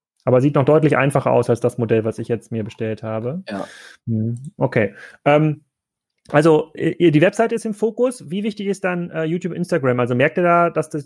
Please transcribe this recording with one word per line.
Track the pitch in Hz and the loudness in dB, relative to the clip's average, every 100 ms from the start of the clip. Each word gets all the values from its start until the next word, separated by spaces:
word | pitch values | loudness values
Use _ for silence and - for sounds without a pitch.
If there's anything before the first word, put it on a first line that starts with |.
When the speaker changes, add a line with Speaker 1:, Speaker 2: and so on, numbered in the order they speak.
| _ _ | _ _
Speaker 1:
Aber | - 127 | 0 2
sieht | 143 143 | 2 2
noch | |
deutlich | 135 156 151 123 | 4 4 4 2
einfacher | 139 139 123 | 2 0 2
aus | 123 120 | 0 2
als | 113 | 0
das | 120 - | -2 -2
Modell, | 113 113 | 0 0
was | 110 113 | 0 -6
ich | 117 | -6
jetzt | 113 - | -6 -6
mir | 113 | -8
bestellt | 110 - 110 110 | -8 -8 -8 -8
habe. | 110 110 120 175 190 | -8 -8 -6 -8 -10
Speaker 2:
Ja. | 98 - - - - - | -12 -12 -16 -20 -14 -4
Speaker 1:
Mhm. | 110 110 120 143 - | -2 -2 -6 -10 -6
Okay. | 135 120 101 - - - | -2 0 -2 -6 -20 -4
Ähm, | 143 151 156 147 _ _ _ _ _ _ - | 2 2 2 -2 _ _ _ _ _ _ -2
also, | 147 160 156 - - | 2 4 4 2 -4
i-, | 156 - | -4 2
ihr, | 170 | 4
die | 147 | 6
Webseite | 180 - 226 226 | 4 2 -2 -2
ist | 226 | -6
im | |
Fokus. | 208 226 220 254 254 139 | -4 -4 0 -2 -2 -8
Wie | 190 | -6
wichtig | 214 214 196 | -6 -6 -6
ist | 196 | -4
dann, | 185 175 175 | -4 -4 -6
äh, | 160 | -4
YouTube, | 160 175 175 | -4 -4 -4
Instagram? | 165 175 170 131 123 | -4 -2 0 0 0
Also | 123 | 0
merkt | 123 151 185 | 2 0 2
ihr | |
da, | 175 170 170 | 2 4 2
dass | 160 151 | 0 -4
das, | 151 | -8